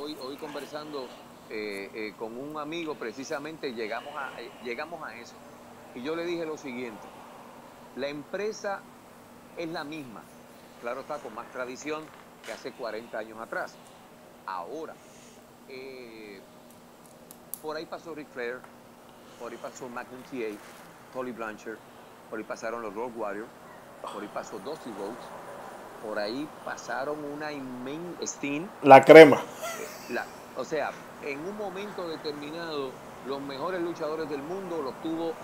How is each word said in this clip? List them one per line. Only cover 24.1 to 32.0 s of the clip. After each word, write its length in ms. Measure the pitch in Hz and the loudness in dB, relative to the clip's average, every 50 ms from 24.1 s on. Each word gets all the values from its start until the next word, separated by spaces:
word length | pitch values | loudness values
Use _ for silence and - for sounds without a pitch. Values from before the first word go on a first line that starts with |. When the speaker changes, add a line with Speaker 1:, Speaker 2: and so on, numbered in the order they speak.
| 107 101 | -10 -10
Speaker 1:
ahí 80 | 104 104 - | -10 -8 -8
pasó 240 | 131 104 - 120 98 | -8 -8 -8 -10 -10
Dusty 320 | 98 135 160 151 - 123 98 101 | -8 -10 -10 -10 -10 -10 -8 -8
Rhodes, 460 | 98 107 127 - - - - - - - - - - - - - - - - - 117 | -8 -8 -8 -10 -12 -14 -14 -14 -14 -14 -14 -14 -14 -14 -14 -16 -16 -16 -14 -10 -8
por 120 | 107 104 107 | -4 -4 -2
ahí 300 | 104 107 123 139 156 156 - - - | -2 -2 -4 -6 -6 -8 -12 -12 -10
pasaron 520 | - 123 - - 120 117 123 139 147 151 151 147 | -10 -10 -8 -8 -6 -6 -4 -4 -4 -4 -6 -6
una 260 | 143 147 147 151 151 | -8 -8 -8 -8 -8
inmen-, 640 | 147 139 131 127 127 123 123 135 147 165 175 175 - - | -8 -8 -8 -10 -10 -10 -8 -8 -8 -8 -8 -10 -10 -8
Sting. 440 | 117 - - - 143 143 143 151 185 - - - | -8 -8 -8 -6 -4 -4 -2 -4 -4 -6 -4 6
Speaker 2:
La 220 | 143 139 135 131 - | 12 12 12 12 12
crema. 360 | 151 151 160 160 143 117 - - - - - - - - - - - - - - - | 12 12 12 12 12 12 8 2 -2 -8 -8 -8 -8 -6 -8 -8 -10 -12 -12 -10 -6
Speaker 1:
La... 140 | 120 110 104 - - - - - - | -6 -6 -6 -8 -12 -16 -18 -10 -8
o 80 | 127 120 | -8 -6
sea, 280 | - 160 147 120 98 - - - - - - | -2 -2 -2 -2 -2 -6 -8 -12 -16 -14 -10
en 180 | - 139 139 143 | -8 -8 -8 -6
un 160 | 165 196 208 | -8 -8 -6
momento 500 | 214 208 180 175 196 208 208 - 196 | -6 -6 -6 -6 -6 -8 -8 -8 -6